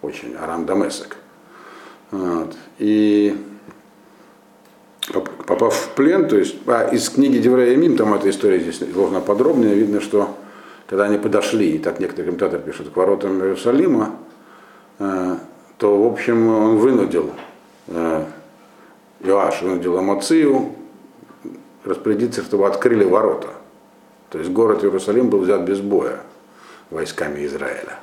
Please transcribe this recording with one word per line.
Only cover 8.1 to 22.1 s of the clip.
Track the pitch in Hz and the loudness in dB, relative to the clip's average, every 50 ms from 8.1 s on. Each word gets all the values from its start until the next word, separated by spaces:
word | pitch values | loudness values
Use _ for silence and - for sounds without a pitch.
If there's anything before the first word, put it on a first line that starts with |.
| 104 | 2
эта | 101 101 98 | 2 2 0
история | 95 - - 101 92 90 | 0 2 2 2 2 2
здесь | 82 85 80 - | 0 -4 -6 -8
изложена | 90 87 87 92 98 92 98 90 | -8 -6 0 0 0 0 0 -2
подробнее, | - - 101 101 127 151 160 131 113 107 101 | 0 0 0 2 2 2 4 4 4 4 4
видно, | 101 110 104 104 101 | 2 2 2 0 -4
что | - - - 101 101 104 - - - - - - - - - - - | -4 0 0 0 0 0 -6 -16 -18 -20 -20 -20 -20 -20 -20 -20 -12
когда | - 95 95 101 | -6 0 0 2
они | 101 104 | 2 2
подошли, | 101 104 107 98 104 - - 113 110 101 82 78 | 0 0 0 0 0 0 0 0 0 0 0 0
и | 78 | 0
так | 80 85 85 - | -4 -4 -4 -4
некоторые | 95 87 - - 80 | -6 -6 -6 -6 -6
комментаторы | 87 87 87 101 85 - 85 | -6 -2 -2 -2 -2 -2 -4
пишут, | 82 78 80 - - - | -8 -10 -12 -12 -14 -6
"к | - | -2
воротам | 90 92 95 101 98 - 98 95 95 | 0 2 2 2 0 0 -2 -2 0
Иерусалима", | 95 95 95 92 - 117 123 139 185 180 135 113 107 107 - - - - - - - - - - - - - - - - _ _ | 0 -2 -2 0 0 2 2 4 4 4 2 0 0 -2 -6 -12 -16 -20 -20 -20 -20 -20 -20 -20 -20 -20 -20 -20 -20 -20 _ _
э, | 101 98 95 95 90 92 90 85 - - - - - _ - _ | -6 -4 -4 -4 -4 -4 -6 -6 -10 -18 -20 -20 -20 _ -8 _
то, | 110 104 104 101 107 | 2 4 4 4 4
в | |
общем, | 120 107 107 - 127 117 117 113 | 2 2 0 -2 0 2 4 4
он | 113 110 110 110 110 113 | 4 4 4 4 4 4
вынудил, | 107 113 135 131 113 95 82 78 85 76 73 - - - - - - _ _ _ _ _ | 4 4 4 4 2 0 0 0 -2 -2 -4 -8 -14 -18 -20 -20 -20 _ _ _ _ _
э, | - 85 85 82 82 78 78 78 78 - - - - - _ - - - - - - - _ _ _ _ _ | -10 -6 -4 -2 -2 -2 -4 -6 -8 -12 -20 -20 -20 -20 _ -20 -20 -20 -20 -20 -20 -20 _ _ _ _ _
Иоаш | - 92 98 98 92 82 - - 87 | 0 0 2 2 2 0 -2 -2 -4
вынудил | 95 92 87 85 90 87 | -4 -4 -2 -2 -2 -2
Амацию | 92 95 98 101 98 - - 165 165 151 143 135 127 - - - - - - - - - - - - - - - - - - - - - - - - - | 0 0 0 -2 -2 0 2 2 4 4 4 2 2 0 -4 -10 -16 -20 -20 -20 -20 -20 -20 -20 -20 -20 -20 -20 -20 -18 -18 -18 -18 -20 -20 -20 -14 -6
распорядиться, | 98 92 - - 110 | -6 -6 -4 -2 -2